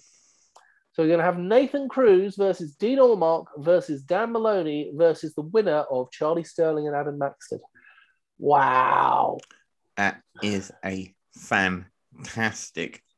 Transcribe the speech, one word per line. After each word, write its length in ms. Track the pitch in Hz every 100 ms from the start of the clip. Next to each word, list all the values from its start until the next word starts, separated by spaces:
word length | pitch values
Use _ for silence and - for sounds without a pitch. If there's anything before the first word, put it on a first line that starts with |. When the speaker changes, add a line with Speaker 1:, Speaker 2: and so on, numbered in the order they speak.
| - _ _ _ _ _ _ _ _
Speaker 1:
So 100 | -
we're 80 | 160
gonna 120 | 170
have 160 | 170 175
Nathan 500 | 180 233 269 285 269
Cruz 480 | - 247 185 202 196
versus 380 | 196 185 160
Dean 240 | - 208 269
Allmark 480 | 254 214 165 165 - 151
versus 460 | 147 180 175 143
Dan 300 | 135 180 233
Maloney 600 | 233 220 202 156 147 147
versus 400 | 147 170 156 160
the 80 | 156
winner 360 | 151 214 202 151 -
of 200 | 131 127
Charlie 320 | - 156 170
Sterling 440 | 160 - 160 156 151
and 60 |
Adam 240 | 143 147 143
Maxted. 420 | 143 - - - - _ _ _ _ _ _ -
Wow. 1000 | 143 147 139 127 127 - - - - - - _ _ _ _ -
Speaker 2:
That 240 | 98 - _ -
is 280 | 104 101 - -
a 300 | 95 95 92 _ _ -
fantastic 1700 | - 107 95 92 92 _ _ - 73 - 110 - - - 82 - _